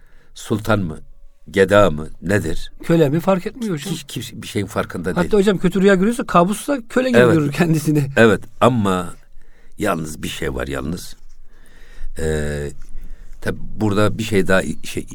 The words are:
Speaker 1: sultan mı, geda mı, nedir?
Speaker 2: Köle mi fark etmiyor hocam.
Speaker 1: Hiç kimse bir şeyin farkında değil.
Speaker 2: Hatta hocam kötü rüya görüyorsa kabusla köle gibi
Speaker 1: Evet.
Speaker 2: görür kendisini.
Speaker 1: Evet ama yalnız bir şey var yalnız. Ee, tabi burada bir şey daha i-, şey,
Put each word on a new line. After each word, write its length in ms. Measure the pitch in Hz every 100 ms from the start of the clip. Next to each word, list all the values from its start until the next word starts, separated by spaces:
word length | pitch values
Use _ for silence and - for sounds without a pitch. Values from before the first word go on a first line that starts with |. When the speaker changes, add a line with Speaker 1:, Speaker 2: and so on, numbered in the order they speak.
| - - -
Speaker 1:
sultan 460 | - - 113 110 104
mı, 180 | 90 73 - - - - -
geda 400 | 95 95 101 98
mı, 180 | 76 80 -
nedir? 500 | 85 101 80 - - -
Speaker 2:
Köle 260 | - 165 147
mi 120 | 160
fark 260 | 185 190 202
etmiyor 280 | 262 226
hocam. 180 | 156 160
Speaker 1:
Hiç 120 | 165 -
kimse 340 | - - -
bir 40 | -
şeyin 200 | 107 98
farkında 380 | 98 95 92
değil. 120 | 87 90 175
Speaker 2:
Hatta 100 | 208
hocam 220 | 196 180
kötü 220 | 185 196
rüya 140 | 196
görüyorsa 300 | 190 202 240 214
kabusla 520 | 175 175 208 - 285 -
köle 200 | 247 262
gibi 100 | 240
Speaker 1:
Evet. 160 | 120
Speaker 2:
görür 180 | 160 143
kendisini. 580 | 143 170 160 151 151 143 -
Speaker 1:
Evet 240 | 113 92 - -
ama 540 | 113 127 101 90 87 - - - - - - -
yalnız 440 | 101 85 78 78
bir 60 | -
şey 260 | - 78
var 120 | 64 64
yalnız. 500 | 69 67 87 - - - - - - - - - - - -
Ee, 520 | 78 78 73 73 71 71 - - - - - -
tabi 180 | 107 95 - 95
burada 420 | 104 101 104 101
bir 40 |
şey 260 | 107 101 92
daha 140 | 95
i-, 240 | 71 - -
şey, 200 | - -